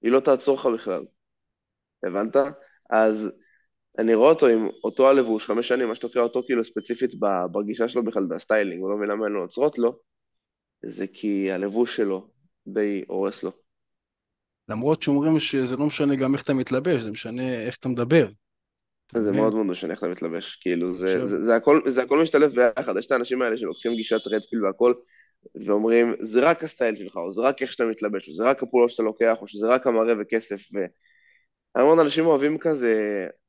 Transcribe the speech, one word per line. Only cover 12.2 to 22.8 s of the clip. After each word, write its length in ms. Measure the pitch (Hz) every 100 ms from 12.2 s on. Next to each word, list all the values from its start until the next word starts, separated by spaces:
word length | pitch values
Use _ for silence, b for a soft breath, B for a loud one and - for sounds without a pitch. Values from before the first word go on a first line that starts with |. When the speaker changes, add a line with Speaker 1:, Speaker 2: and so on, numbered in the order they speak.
| - _ _ _ -
Speaker 1:
די 360 | 101 104 98 -
הורס 360 | 95 98 -
לו. 80 | - - _ _ _ _ _ _ _ _ _ _ -
Speaker 2:
למרות 340 | 110 131 156
שאומרים 360 | - 143 151 160
שזה 360 | - 135 127 127
לא 100 | 147
משנה 300 | - 143 135
גם 180 | 131
איך 100 | 139
אתה 100 | -
מתלבש, 480 | 135 127 131 156 147
זה 100 | 113
משנה 540 | 107 113 120 127 123 113
איך 120 | -
אתה 120 | 131
מדבר. 380 | 123 120 160 113 - _ _ _ _ _ _ _
Speaker 1:
זה 60 | 117
Speaker 2:
מבין? 140 | 107 101
Speaker 1:
מאוד 180 | 110
מאוד 120 | 110 101
משנה 260 | 87 82
איך 80 | 85
אתה 80 | 85
מתלבש, 480 | 90 85 82 - -
כאילו, 400 | 92 87 87 92
זה, 180 | 92
Speaker 2:
עכשיו 140 | 92 -
Speaker 1:
זה, 160 | 95
זה 120 | 110 113
הכל, 260 | 131 151 135
זה 140 | 127
הכל 200 | 123 143
משתלב 340 | 165 151 147 123
ביחד. 420 | 123 110